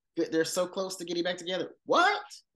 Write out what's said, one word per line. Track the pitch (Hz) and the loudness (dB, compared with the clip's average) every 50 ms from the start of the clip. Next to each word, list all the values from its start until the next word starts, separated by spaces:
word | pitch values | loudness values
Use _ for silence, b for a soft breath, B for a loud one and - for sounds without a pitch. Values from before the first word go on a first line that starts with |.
| _ _ _ | _ _ _
they're | 165 165 - 156 160 160 | -2 -2 2 2 2 2
so | 160 - 180 180 | 2 0 -2 -2
close | 180 - 196 190 185 185 | -2 -2 -4 -6 -6 -6
to | - 180 | -8 -8
getting | 170 175 175 170 | -4 -4 -2 -2
back | 180 180 | -2 -4
together." | 180 170 175 185 175 160 - - _ _ | -4 -6 -6 -4 -4 -4 -6 -10 _ _
What? | - 190 311 349 403 403 - - - - - _ _ _ | 2 4 6 6 4 4 0 -4 -10 -16 -20 _ _ _